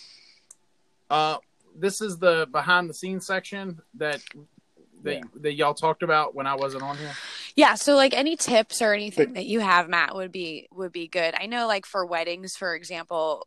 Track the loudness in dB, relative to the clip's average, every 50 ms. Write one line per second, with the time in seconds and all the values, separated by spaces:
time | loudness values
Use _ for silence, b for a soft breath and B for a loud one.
0 | B B B B B B B B B B -20 _ _ _ _ _ _ _ _ _
1 | _ -2 0 2 2 0 -2 -4 _ _ _ _ _ _ -10 -4 -4 -2 -2 -2
2 | -6 -6 -4 2 4 4 4 4 0 0 -2 -2 2 2 2 2 2 -2 -8 -8
3 | -8 -6 -6 -6 -4 -4 -4 -4 -4 -8 -10 -10 -10 -10 -12 -14 -16 _ -8 -6
4 | -4 -4 -4 -6 -8 -16 -20 -20 -20 _ _ -20 _ _ _ _ _ _ _ -10
5 | -8 -6 -6 -6 -8 -14 -12 -6 -4 -4 0 2 2 2 2 2 0 0 0 0
6 | 0 2 2 2 2 0 -2 -4 -4 -2 -2 -2 -2 -2 -4 -4 -6 -6 -8 -8
7 | -8 -10 -10 B B B B B B B B 8 8 8 8 4 4 6 6 8
8 | 6 6 4 2 0 0 0 -2 0 4 4 4 4 2 0 0 2 2 2 2
9 | -2 -4 0 0 0 2 0 -6 -6 -2 -2 0 4 4 4 4 4 4 2 0
10 | 0 0 -2 -8 -10 -8 -8 -8 -8 -8 -10 -12 -14 -16 -12 -10 -10 -8 -8 -10
11 | -10 -4 -2 0 0 0 0 -2 -4 -4 -4 -2 0 0 -2 -2 -4 -6 -4 -4
12 | -4 -2 -2 -4 -4 -4 -6 -8 -10 -12 -10 -6 -6 -6 -6 -6 -8 -10 -10 -10
13 | -8 -6 -2 -2 0 0 -2 -4 -8